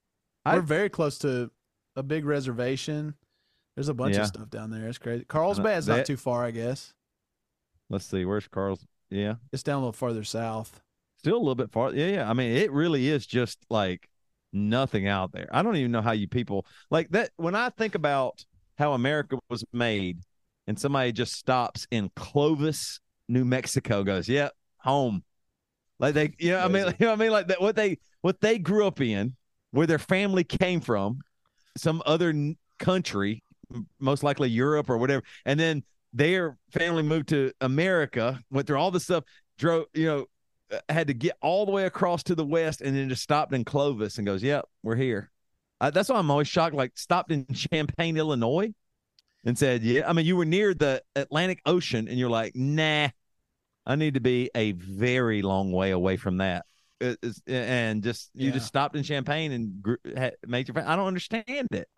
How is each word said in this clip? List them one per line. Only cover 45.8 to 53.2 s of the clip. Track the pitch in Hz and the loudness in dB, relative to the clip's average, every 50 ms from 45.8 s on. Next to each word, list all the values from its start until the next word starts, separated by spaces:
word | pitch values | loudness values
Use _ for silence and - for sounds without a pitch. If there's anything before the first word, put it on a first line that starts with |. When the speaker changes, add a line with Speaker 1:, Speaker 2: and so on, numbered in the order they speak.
Speaker 1:
Uh, | - 147 | 0 2
that's | 151 185 208 - | 2 2 2 2
why | 262 | 2
I'm | 214 170 147 | 2 4 4
always | 143 147 147 - | 4 2 2 2
shocked. | - 175 165 165 143 | 2 2 2 2 0
Like, | 143 131 131 - | -2 -2 -4 -4
stopped | - - - 175 180 - - | -6 -2 0 2 2 2 0
in | 160 143 131 - | -2 -2 -2 -4
Champaign, | 135 - - - 165 156 147 143 - - 170 165 160 | -6 -6 -4 -2 -2 -2 -2 -2 -2 -2 -2 0 0
Illinois, | 156 156 156 143 120 113 117 143 180 208 226 208 _ _ _ _ _ _ _ _ _ _ _ _ _ - | 0 0 2 2 2 2 2 2 2 0 -2 -4 _ _ _ _ _ _ _ _ _ _ _ _ _ -2
and | 117 123 - | 0 2 2
said, | 143 131 123 117 | 4 4 2 2
"Yeah." | 110 117 123 147 - - | 2 2 2 2 2 2
I | 170 | 2
mean, | 165 156 | 4 4
you | 165 185 | 4 4
were | 180 170 | 4 4
near | 156 170 196 214 202 180 | 4 4 4 4 4 2
the | 139 151 139 131 123 - _ - | 2 2 2 2 0 -4 _ -4
Atlantic | 139 139 - 139 156 180 185 180 - - | -4 -4 -2 0 0 0 0 -2 -2 2
Ocean, | 147 175 180 - - - 110 110 - | 2 2 2 2 0 -2 -2 -2 -2
and | 123 123 | -2 0
you're | 127 120 | 0 2
like, | 117 113 113 101 - | 0 0 -2 -2 -4
"Nah, | 127 131 139 147 160 156 156 151 151 147 131 - _ | -2 -2 0 2 2 2 2 2 2 0 0 -2 _